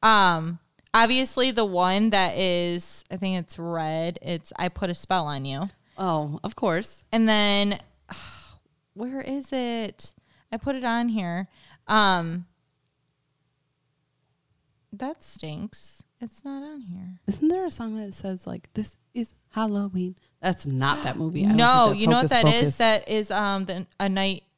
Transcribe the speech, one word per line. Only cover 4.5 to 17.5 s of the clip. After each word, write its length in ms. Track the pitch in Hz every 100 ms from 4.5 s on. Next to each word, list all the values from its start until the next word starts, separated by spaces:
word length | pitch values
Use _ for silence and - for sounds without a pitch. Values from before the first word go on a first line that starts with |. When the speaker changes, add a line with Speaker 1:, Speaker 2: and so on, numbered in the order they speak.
| -
Speaker 1:
I 120 | 180
Put 200 | - 185
a 40 |
Spell 320 | 175 - 185 147
on 180 | 143
You. 260 | 135 135 196 - _ -
Speaker 2:
Oh, 420 | 190 160 151 151
of 140 | - -
course. 480 | 220 165 220 - _
Speaker 1:
And 160 | 226 220
then, 520 | 214 208 202 202 202 - _ _
<sighs> 80 | - - - - - _ _ _
where 280 | - 240 269
is 320 | 269 269 262
it? 580 | 269 240 233 214 - - _ _ _ _
I 60 | 226
put 180 | 269 262
it 80 |
on 240 | 247 233 240
here. 380 | 220 175 170 190 _ _ _ -
Um, 600 | 214 202 185 165 170 175 _ _ _ _ _ _ _ _ _ _ _ _ _ _ _ _ _ _ _ _ _ _ _ _
that 300 | 202 254 320
stinks. 760 | - - 160 151 214 - - - _ _
It's 240 | 233 -
not 200 | 277 277
on 180 | 285 302
here. 380 | 220 175 185 185 -
Speaker 2:
Isn't 200 | 196 302